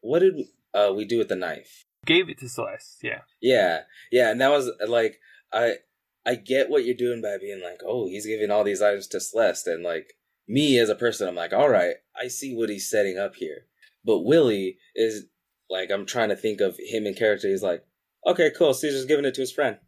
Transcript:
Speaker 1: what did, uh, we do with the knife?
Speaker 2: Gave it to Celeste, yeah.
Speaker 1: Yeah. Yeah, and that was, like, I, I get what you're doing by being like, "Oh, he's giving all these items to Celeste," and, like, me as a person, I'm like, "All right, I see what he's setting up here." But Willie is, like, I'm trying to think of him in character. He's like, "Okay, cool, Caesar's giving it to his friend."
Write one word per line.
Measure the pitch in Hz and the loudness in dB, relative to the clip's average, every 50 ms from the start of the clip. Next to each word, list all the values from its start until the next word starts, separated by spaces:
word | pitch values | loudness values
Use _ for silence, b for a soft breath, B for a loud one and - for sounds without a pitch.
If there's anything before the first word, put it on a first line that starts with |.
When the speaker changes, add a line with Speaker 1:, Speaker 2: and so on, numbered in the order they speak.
Speaker 1:
what | _ 110 139 170 | _ 0 2 4
did, | 185 190 185 151 123 - _ _ _ _ _ | 4 4 2 2 -8 -10 _ _ _ _ _
uh, | 101 104 101 98 | 2 2 2 2
we | 101 107 | -2 -4
do | 98 117 117 | -2 0 -2
with | 107 - | 0 -2
the | 101 | -2
knife? | 92 90 85 78 76 - _ - - _ _ _ _ _ | -4 -4 -6 -8 -10 -14 _ -20 -20 _ _ _ _ _
Speaker 2:
Gave | - 160 175 190 170 | 2 2 2 2 0
it | - - | -6 -12
to | 131 123 | -12 -12
Celeste, | - - 113 98 98 - - - - _ | -8 -8 -8 -8 -8 -14 -16 -20 -20 _
yeah. | - 113 110 - - _ _ _ | -10 -10 -10 -10 -12 _ _ _
Speaker 1:
Yeah. | - 120 131 117 98 90 82 80 - B B B B B | 0 2 4 4 4 2 0 -2 -6 B B B B B
Yeah, | - 123 123 113 | 2 4 4 4
and | 107 120 | 2 2
that | 131 135 | 2 4
was, | 147 143 135 123 110 _ 104 107 | 4 2 2 -2 -4 _ -4 0
like, | 117 117 113 110 107 _ b b b b b b | 0 2 0 0 -2 _ b b b b b b
I, | - 107 117 120 107 - _ _ _ _ _ _ _ _ _ 120 | -2 0 0 0 0 -2 _ _ _ _ _ _ _ _ _ -4
I | 127 | -4
get | 117 101 - 127 135 135 - | -4 -2 -2 0 0 2 2
what | 139 147 123 | 2 0 2
you're | 117 123 | 0 -2
doing | - 123 120 120 117 | -2 -2 -2 -2 -4
by | 110 107 101 98 | -4 -6 -6 -6
being | 95 101 101 95 90 | -8 -10 -12 -12 -12
like, | 87 87 - - | -14 -14 -12 -8
"Oh, | - 110 127 110 92 | -6 -4 -4 -4 -6
he's | 90 101 104 107 | -6 -8 -6 -6
giving | 110 107 104 101 | -4 -2 0 2
all | 104 104 104 | 2 2 2
these | 104 101 92 | 2 0 2
items | 104 104 101 101 95 - | 2 2 2 0 -4 -8
to | - 98 | -8 -8
Celeste," | - - - 110 113 98 85 - - 92 | -8 -4 0 2 2 2 2 0 -4 -4
and, | 85 82 87 | -4 -4 -4
like, | 87 85 80 78 _ - _ _ _ _ _ _ - | -6 -6 -6 -8 _ -20 _ _ _ _ _ _ -4
me | 107 135 151 147 135 120 | 0 0 2 4 6 4
as | 117 107 | 4 4
a | 104 | 2
person, | 101 120 120 107 - 104 92 | 0 0 -2 0 0 -4 -4
I'm | 87 | -4
like, | 87 85 82 90 | -6 -6 -2 2
"All | 107 143 147 | 2 4 4
right, | 123 98 87 87 - - _ _ _ - | 4 4 2 2 -2 -4 _ _ _ -10
I | 123 127 | -10 -10
see | 127 - - 139 127 | -8 -10 -10 -8 -4
what | 113 113 107 | -4 -4 -4
he's | 104 98 98 - | -4 -6 -8 -2
setting | - 107 104 98 92 92 | 0 0 0 0 0 -4
up | 101 98 - | -4 -6 -6
here." | - - 78 73 - _ _ _ b b b b b _ | -8 -10 -10 -10 -14 _ _ _ b b b b b _
But | 107 110 90 | 0 0 2
Willie | 85 107 147 165 151 123 107 101 95 92 95 _ _ _ _ | 4 4 6 6 6 4 2 0 -2 -4 -6 _ _ _ _
is, | - 113 113 110 107 - _ _ _ _ _ _ _ _ _ | 0 0 0 0 -6 -12 _ _ _ _ _ _ _ _ _
like, | 92 92 92 87 | -6 -6 -4 -2
I'm | 98 98 101 | -4 -4 -4
trying | 95 - 123 113 107 | -4 -2 -2 0 0
to | 101 | 0
think | 98 - 113 107 98 | -2 -2 -4 0 0
of | 104 95 85 - | 0 0 0 -4
him | - - - 113 107 104 | -12 -6 -4 -4 -4 -4
in | 95 | -4
character. | - 117 110 104 98 - 101 | 0 2 0 0 0 0 -2
He's | 98 95 95 | -2 0 0
like, | 95 87 - _ _ _ _ _ _ _ _ - - | -2 -4 -4 _ _ _ _ _ _ _ _ 0 0
"Okay, | 175 170 175 151 147 | 2 4 2 2 4
cool, | - 175 151 131 | 4 2 2 2
Caesar's | - - 151 139 135 131 | 2 0 -2 -2 -2 0
giving | 131 156 147 143 | 2 2 2 2
it | 135 123 | 0 -2
to | - | -2
his | 131 127 | -6 -6
friend." | - - 147 127 104 - _ | -2 -2 -2 -2 -2 -6 _